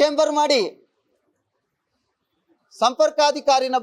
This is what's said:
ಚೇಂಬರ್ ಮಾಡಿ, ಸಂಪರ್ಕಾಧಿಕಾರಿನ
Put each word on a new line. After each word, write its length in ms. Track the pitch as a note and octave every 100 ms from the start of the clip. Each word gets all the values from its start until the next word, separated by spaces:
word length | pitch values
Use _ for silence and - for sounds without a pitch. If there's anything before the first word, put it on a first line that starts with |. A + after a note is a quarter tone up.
ಚೇಂಬರ್ 300 | D4 D4 D4+ D4+
ಮಾಡಿ, 220 | D4 C#4 F3+ - _ _ _ _ _ _ _ _ _ _ _ _ _ _ _ _ _ _ _ -
ಸಂಪರ್ಕಾಧಿಕಾರಿನ 960 | A3+ C4 D#4 D#4 D4 D4 C#4+ C4+ C4 B3+